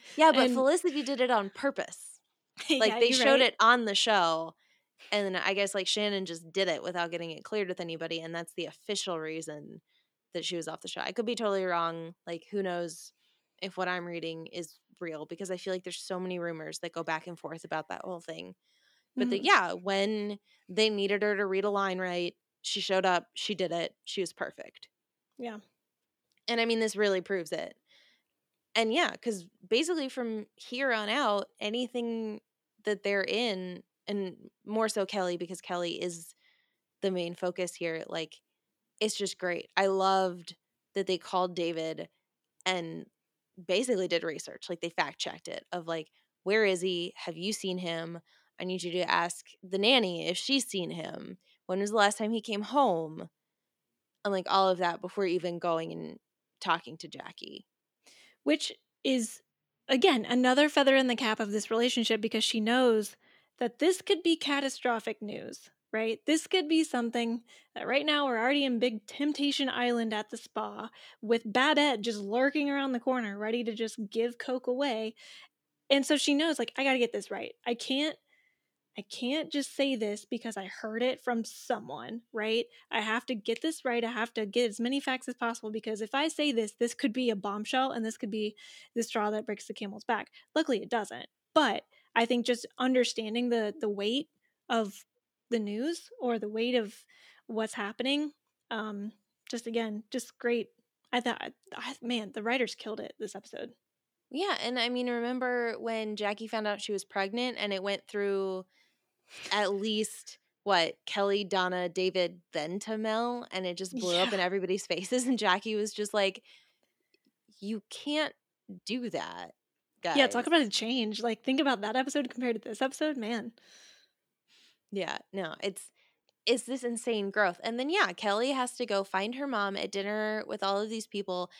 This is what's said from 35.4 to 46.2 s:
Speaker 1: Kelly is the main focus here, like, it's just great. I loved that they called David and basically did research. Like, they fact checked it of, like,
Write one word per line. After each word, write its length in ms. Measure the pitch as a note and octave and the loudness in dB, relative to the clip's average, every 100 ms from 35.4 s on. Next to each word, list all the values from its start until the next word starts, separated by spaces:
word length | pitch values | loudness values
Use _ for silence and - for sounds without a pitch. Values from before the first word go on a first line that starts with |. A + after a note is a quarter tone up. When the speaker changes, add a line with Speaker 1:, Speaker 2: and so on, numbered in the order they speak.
| F3 F3+ | -6 -10
Speaker 1:
Kelly 400 | - F3 F3 - | -6 -4 -4 -4
is 340 | F3+ E3+ - - _ _ _ _ _ _ | -4 -6 -14 -20 _ _ _ _ _ _
the 100 | G3 | -2
main 240 | F3+ E3+ F3 | 0 -2 -2
focus 400 | F3+ F3+ F3+ - | -4 -2 -4 -2
here, 280 | E3+ D#3+ - | -4 -4 -6
like, 340 | E3 D#3+ - _ _ _ _ _ _ | -6 -8 -12 _ _ _ _ _ _
it's 140 | G#3+ - | -2 0
just 200 | G3 - | -4 -2
great. 320 | F3+ E3+ - F#3+ | -4 -4 -2 2
I 100 | G3 | 2
loved 720 | F#3+ F#3+ F#3+ F#3 F3 E3 - _ _ _ G3 | 4 4 4 2 -2 -12 -20 _ _ _ -4
that 120 | F#3+ | 0
they 100 | F3+ | -2
called 360 | - F#3 F3+ F3+ | 0 0 0 0
David 540 | E3+ D#3+ D#3+ D#3 E3+ _ _ _ _ _ F#3 | -2 -2 -4 -6 -10 _ _ _ _ _ 0
and 440 | F#3 E3 E3 - _ _ _ _ - | 0 -2 -8 -12 _ _ _ _ -14
basically 440 | F3 F#3 B3+ G3 F3+ | 0 2 2 2 2
did 140 | E3+ | 0
research. 460 | D#3+ C#3+ - - - | -2 -6 -12 -14 -8
Like, 120 | F3 | -6
they 80 | E3+ | -4
fact 280 | - D3 - | 0 -2 -2
checked 260 | - - - | -8 -8 -10
it 180 | - - | -12 -8
of, 140 | F3 E3 | -8 -6
like, 240 | E3 D#3 _ | -6 -8 _